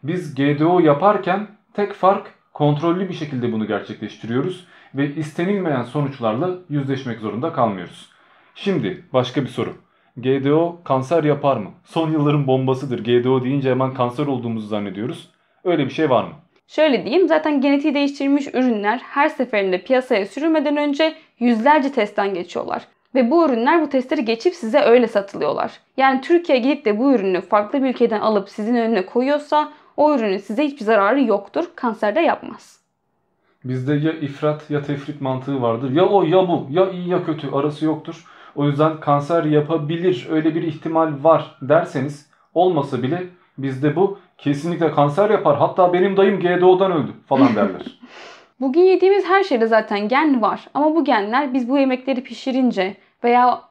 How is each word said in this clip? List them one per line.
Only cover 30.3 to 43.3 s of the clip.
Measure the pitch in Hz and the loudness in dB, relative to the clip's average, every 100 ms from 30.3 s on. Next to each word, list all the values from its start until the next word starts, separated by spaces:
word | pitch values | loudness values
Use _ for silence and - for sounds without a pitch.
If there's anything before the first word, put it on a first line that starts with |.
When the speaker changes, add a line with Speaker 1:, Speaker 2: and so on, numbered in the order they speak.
| 190 | -4
Speaker 2:
size | 202 214 | -4 -2
hiçbir | 302 285 208 | -2 -2 0
zararı | 220 196 269 | 2 4 2
yoktur, | 247 202 196 - 339 - | 2 0 -2 -8 -8 -4
kanser | 247 214 208 226 | -6 -2 -2 0
de | |
yapmaz. | 320 208 - - - _ _ _ _ _ _ _ _ _ | 0 0 -6 -18 -20 _ _ _ _ _ _ _ _ _
Speaker 1:
Bizde | 127 127 127 | -8 -6 -2
ya | 147 151 | 0 0
ifrat | 160 143 - 151 151 - | -2 -8 -4 -2 -4 -4
ya | 147 | -6
tefrit | 147 143 - 147 | -4 -8 -8 -8
mantığı | 135 131 127 139 | -6 -6 -4 -2
vardır. | 120 113 135 | 0 -2 -2
Ya | 139 190 | 2 4
o | 202 | 4
ya | 165 185 185 | 4 2 2
bu, | 160 127 | 0 -2
ya | 147 190 | 0 0
iyi | 180 180 | -2 -4
ya | 175 - | -4 -4
kötü, | 151 143 | -6 -4
arası | 135 147 147 156 | -4 -4 -2 -4
yoktur. | 151 151 165 - - - - | -4 -8 -16 -18 -20 -18 -2
O | 143 | -2
yüzden | 135 156 156 | 2 0 0
kanser | - 143 143 170 | 0 0 2 0
yapabilir, | 151 151 147 165 147 165 180 - - | 2 2 2 -2 -2 -2 0 -2 -2
öyle | 156 156 160 | 0 0 -2
bir | |
ihtimal | 170 151 165 160 160 139 | -4 -6 -4 0 0 0
var | 147 156 - - | 2 2 2 -14
derseniz | 127 156 170 - 135 147 _ _ _ | 0 0 2 -4 -6 -8 _ _ _
olmasa | 156 180 165 139 127 | 0 0 0 -2 -4
bile | 127 170 180 | -4 -4 -8